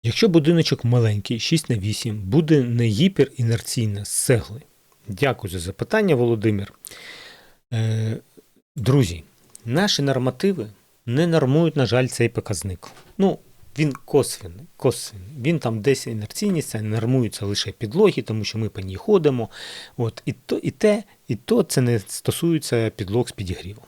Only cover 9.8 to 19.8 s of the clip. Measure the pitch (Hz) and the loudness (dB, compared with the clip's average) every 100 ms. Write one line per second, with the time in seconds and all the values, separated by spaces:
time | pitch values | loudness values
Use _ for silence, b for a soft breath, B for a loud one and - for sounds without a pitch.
9.8 | 202 - 139 131 127 123 196 175 107 - | 0 0 0 0 -2 0 -2 -2 -8 -12
10.8 | _ _ - 127 170 165 131 147 165 151 | _ _ -4 0 2 4 4 4 2 2
11.8 | 120 123 127 - 117 - - 107 98 87 | 2 2 0 0 0 0 -6 -6 -6 -10
12.8 | - - - - 196 - - - - - | -14 -20 -16 0 2 2 -10 -20 -12 -2
13.8 | 151 127 - 143 - - 85 90 165 - | -2 -2 2 2 2 -6 -12 -16 -20 -2
14.8 | 135 - - 98 92 147 123 170 120 113 | -2 -2 -10 -14 -16 -6 -2 0 -2 0
15.8 | 104 131 - 110 107 - 208 175 - 110 | 0 0 -2 -8 -8 -4 -2 -2 -2 -6
16.8 | 107 110 117 131 110 - 101 101 - - | -2 -2 2 2 0 -4 -4 -4 -6 -8
17.8 | 107 151 208 135 113 110 101 110 110 - | -4 2 2 2 -4 -6 -4 -4 -6 -6
18.8 | 95 95 - 202 147 127 110 B B B | -10 -8 2 4 4 0 -6 B B B